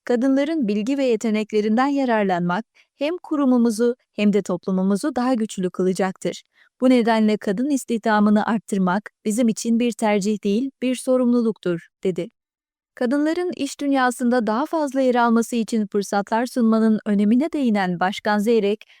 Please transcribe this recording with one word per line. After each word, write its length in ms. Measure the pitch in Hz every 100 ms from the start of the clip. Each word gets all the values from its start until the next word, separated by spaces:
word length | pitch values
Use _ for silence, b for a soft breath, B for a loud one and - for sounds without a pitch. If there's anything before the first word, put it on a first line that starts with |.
| -
kadınların 600 | 240 269 269 285 330 214
bilgi 300 | 208 214 277
ve 80 | 262
yeteneklerinden 840 | 220 233 214 214 214 208 220 269
yararlanmak 760 | 277 262 220 202 175 175 180 - b b b
hem 220 | 285 349
kurumumuzu 720 | - 302 277 254 233 208 240 247 _
hem 200 | - 208
de 80 | 202
toplumumuzu 720 | 190 180 - 190 190 202 302 254
daha 180 | 247
güçlü 360 | 254 220 - 180
kılacaktır. 760 | - 185 185 190 185 175 170 - b b b
Bu 80 | 254
nedenle 480 | 254 226 226 214 214
kadın 320 | - 196 269
istihdamını 760 | 269 - 233 226 214 208 214 -
arttırmak 640 | 220 - 196 185 185 - _ 214
bizim 220 | 214 233
için 320 | - 233 226
bir 120 | 240
tercih 520 | 214 220 208 196 214
değil, 280 | 202 202 269 -
bir 140 | 254 247
sorumluluktur, 920 | - 254 247 240 226 202 180 170 - _
dedi. 260 | 190 180 165 _ _ _ _ _ _ -
Kadınların 560 | 247 285 302 330 359 -
iş 240 | 277 -
dünyasında 680 | 285 277 254 240 240 247 214
daha 180 | 214 302
fazla 360 | 330 294 262
yer 140 | 262 247
alması 400 | 233 226 226 240
için 320 | 220 226 208
fırsatlar 540 | 208 196 202 202 226 247
sunmanın 540 | - 226 220 220 214 -
önemine 460 | 202 208 247 330
değinen 480 | 311 254 208 185 175
Başkan 380 | 180 208 220 208
Zeyrek, 480 | 208 226 202 220 - b